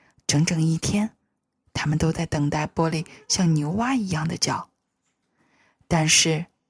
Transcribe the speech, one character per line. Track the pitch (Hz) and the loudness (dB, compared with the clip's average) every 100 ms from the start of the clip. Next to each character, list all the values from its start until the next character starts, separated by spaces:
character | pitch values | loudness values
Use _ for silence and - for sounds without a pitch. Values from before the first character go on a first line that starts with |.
| _ _ - | _ _ -2
整 | 147 170 | 0 2
整 | 160 | 2
一 | 160 160 | 0 0
天， | - 202 220 - _ _ _ _ _ | -2 -2 -2 -6 _ _ _ _ _
他 | - 147 | -6 -2
们 | 165 | 0
都 | 160 | 0
在 | 160 165 | -2 -4
等 | 156 143 | -2 -2
待 | 151 151 | -2 -2
波 | - 165 | -2 -2
利 | 160 160 - - | -2 -6 -12 -4
像 | - 175 156 | 0 2 2
牛 | 147 | 0
蛙 | 196 240 262 | -2 -2 -2
一 | 196 | -2
样 | 156 160 | -4 -4
的 | 175 | -4
叫， | - - - _ _ _ _ _ _ _ _ _ _ _ - | -4 -4 -8 _ _ _ _ _ _ _ _ _ _ _ 0
但 | 165 156 | 2 4
是 | - 165 156 170 _ | 4 2 0 -4 _